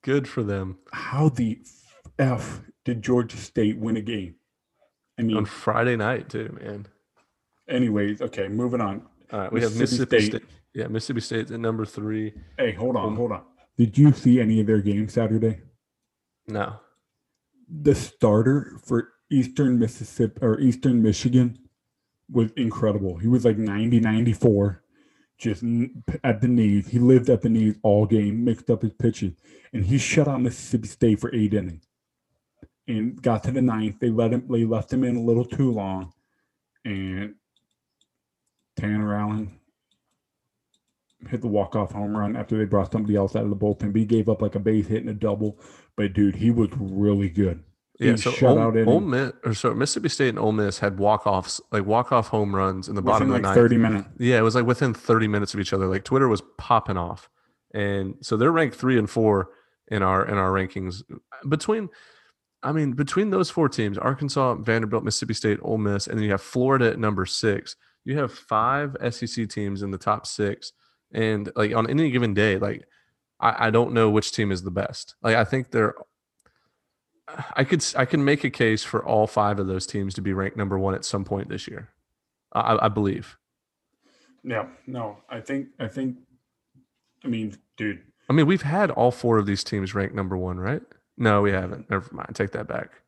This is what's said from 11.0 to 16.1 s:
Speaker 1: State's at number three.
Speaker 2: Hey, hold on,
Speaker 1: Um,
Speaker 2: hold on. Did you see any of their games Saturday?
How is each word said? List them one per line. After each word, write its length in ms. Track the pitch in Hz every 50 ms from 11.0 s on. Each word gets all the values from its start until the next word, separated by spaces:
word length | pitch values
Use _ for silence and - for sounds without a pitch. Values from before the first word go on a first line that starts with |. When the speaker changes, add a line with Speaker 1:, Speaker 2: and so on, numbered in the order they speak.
| - - 131 117
Speaker 1:
State's 300 | - - 120 113 107 -
at 80 | 113 113
number 260 | 113 113 113 110 107
three. 480 | 104 - - 104 107 107 110 110 107 - - - - -
Speaker 2:
Hey, 160 | - 135 117 98
hold 220 | 87 113 127 123
on, 100 | 113 110
Speaker 1:
Um, 80 | 107 107
Speaker 2:
hold 160 | 113 120 110
on. 120 | 104 - - _ _ _ _ _ _
Did 200 | - 117 110 98
you 140 | 135 147 147
see 280 | 135 - - 127 120 127
any 200 | 113 107 110 110
of 60 | 107
their 140 | 104 110 104
games 320 | 98 104 101 101 107 107 -
Saturday? 480 | 120 113 107 110 110 113 113 107 82 - - _ _ _ _ _ _ _ _